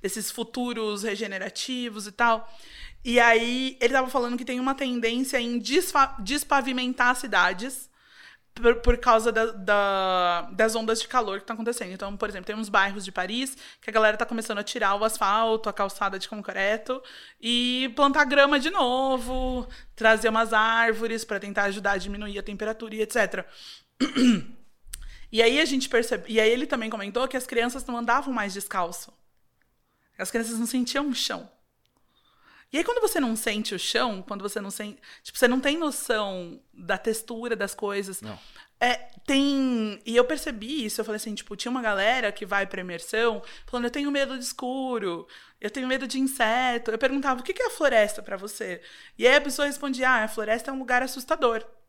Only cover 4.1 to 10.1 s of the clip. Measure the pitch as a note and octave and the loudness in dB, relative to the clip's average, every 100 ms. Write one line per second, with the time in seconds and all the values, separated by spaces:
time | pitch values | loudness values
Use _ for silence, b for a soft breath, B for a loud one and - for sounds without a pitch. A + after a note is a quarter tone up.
4.1 | C4 A#3+ B3 B3 B3 B3+ C4 C4+ B3 A3+ | 0 0 -2 -4 -2 -2 -2 -2 0 0
5.1 | A#3+ C4 C4 A#3+ A#3+ A3+ C#4+ - D4 C4+ | 0 0 0 0 -2 0 0 2 2 2
6.1 | - F#3+ C#4+ - C#4+ C4 B3+ B3+ B3 B3 | 0 -2 -2 2 2 2 -2 -2 2 2
7.1 | B3+ C4 G3 F3+ F#3 A#3+ C4+ - B B | 2 2 2 4 2 -6 -8 -14 B B
8.1 | B B B _ - A#3 A#3+ A#3+ A#3+ B3+ | B B B _ 2 4 6 4 4 6
9.1 | A3+ A3+ A3 A3+ G3+ F#3+ G#3 G3+ G3 F#3+ | 6 6 2 0 -2 2 4 4 2 2